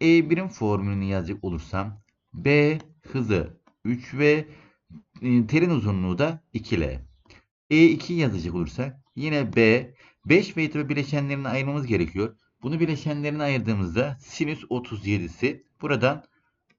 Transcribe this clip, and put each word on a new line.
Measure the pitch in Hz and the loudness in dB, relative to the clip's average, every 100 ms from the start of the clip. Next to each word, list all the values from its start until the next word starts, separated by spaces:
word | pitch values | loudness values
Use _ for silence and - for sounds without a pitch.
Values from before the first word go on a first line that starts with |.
E | 165 165 151 | 6 6 6
birin | 170 190 | 0 -2
formülünü | - 107 101 98 101 | -4 -2 0 0 -2
yazacak | 95 95 85 98 | -2 -2 -4 -6
olursam | 95 85 - 92 104 104 _ _ _ | -6 -6 -6 -6 -6 -10 _ _ _
B | - 139 147 147 156 - _ - | -4 2 4 4 0 -6 _ -8
hızı | 135 110 92 76 - _ _ | -6 0 0 -2 -10 _ _
üç | 107 123 - | -6 -4 -6
V, | 135 147 151 151 - - _ _ - - - | 0 2 2 -2 -16 -20 _ _ -20 -20 -6
e, | 123 123 110 | 2 2 4
telin | 151 175 | 2 2
uzunluğu | 147 104 95 90 90 | 2 0 0 0 0
da | 151 165 - | 0 -2 -8
iki | 113 - 92 | -10 -4 -2
L. | 71 65 - _ _ - _ _ _ | -2 -6 -12 _ _ -20 _ _ _
E | 151 | 6
iki | 165 160 - | 6 6 -2
yazacak | 175 135 95 82 | 0 0 0 -4
olursak | 87 80 - 139 - _ - | -4 -4 -4 -8 -8 _ -8
yine | 151 147 117 92 | -4 -2 0 4
B, | 110 117 135 - _ _ 101 | 6 4 0 -12 _ _ 4
beş | 170 202 165 | 4 4 -2
V | 156 | -4
tabi | 147 143 | -2 -2
bileşenlerini | 147 143 147 139 139 135 | -4 -2 -2 -2 -4 -4
ayırmamız | 131 135 147 127 | -4 -2 -4 0
gerekiyor. | 98 80 90 110 - _ _ | 0 0 -2 -4 -6 _ _
Bunu | 131 160 | -6 -2
bileşenlerine | 165 147 156 147 147 151 | 0 -2 -4 -4 -4 -2
ayırdığımızda | 143 135 107 104 90 85 143 135 | -2 0 0 -2 0 -2 -2 -6
sinüs | - - 151 113 - | -14 -6 -4 -4 -6
otuz | 123 123 104 98 | -8 -6 -8 -2
yedisi | 101 85 - 131 147 _ _ | -2 -2 -4 -4 -4 _ _
buradan | 147 131 127 151 - _ _ _ _ | -4 0 0 0 -8 _ _ _ _